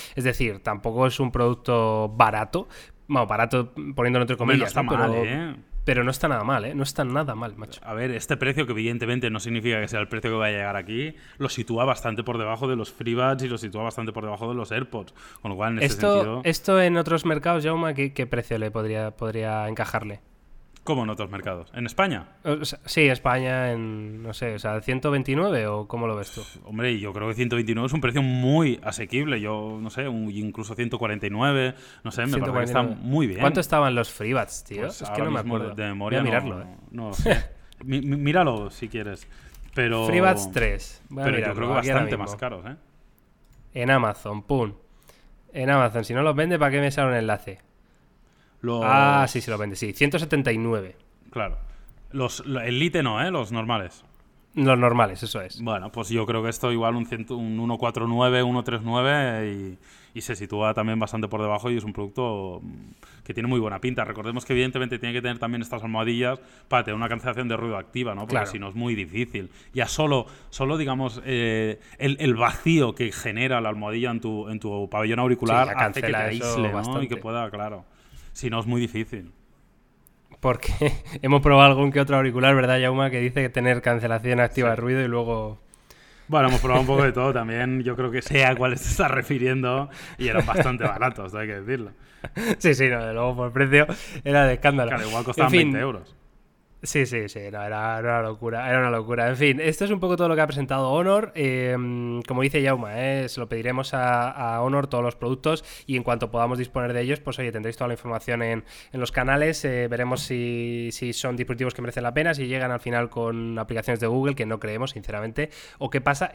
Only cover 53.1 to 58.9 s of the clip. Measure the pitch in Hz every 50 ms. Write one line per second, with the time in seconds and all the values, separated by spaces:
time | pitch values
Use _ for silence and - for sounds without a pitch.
53.1 | 107 107 139 185 185 156 120 101 120 117 110 113 120 110 95 90 - - - -
54.1 | - _ _ _ _ _ _ _ _ - 139 135 131 123 123 123 120 120 117 101
55.1 | 92 - - 110 - 113 95 92 - - 117 117 110 98 90 104 - 120 113 95
56.1 | 117 117 110 104 117 113 110 113 110 - - 123 120 117 113 113 120 120 117 117
57.1 | - 113 113 - 131 120 117 110 110 110 117 117 120 113 127 117 117 120 113 117
58.1 | 117 120 123 127 127 123 123 123 123 123 120 127 117 113 107 117